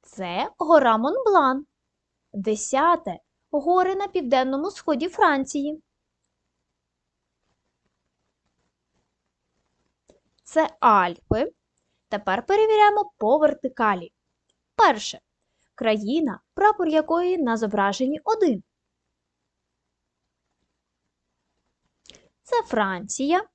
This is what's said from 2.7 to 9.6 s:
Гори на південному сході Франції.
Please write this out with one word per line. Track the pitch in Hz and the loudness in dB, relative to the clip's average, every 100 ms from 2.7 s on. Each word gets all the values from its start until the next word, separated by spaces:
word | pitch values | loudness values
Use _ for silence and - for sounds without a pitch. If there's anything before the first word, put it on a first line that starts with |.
| 262 320 330 269 170 _ _ _ | 0 2 0 -2 -12 _ _ _
Гори | 294 285 359 370 | -4 2 2 2
на | 392 403 | -2 -4
південному | 381 262 254 262 269 311 | -4 0 0 0 -4 -6
сході | - - 277 339 | -8 -4 -2 -4
Франції. | - 381 285 269 294 285 311 _ _ _ _ _ _ _ _ _ _ _ _ _ _ _ _ _ _ _ _ _ _ _ _ _ _ _ _ _ _ _ _ _ _ _ _ _ _ | 2 2 2 -2 -6 -6 -8 _ _ _ _ _ _ _ _ _ _ _ _ _ _ _ _ _ _ _ _ _ _ _ _ _ _ _ _ _ _ _ _ _ _ _ _ _ _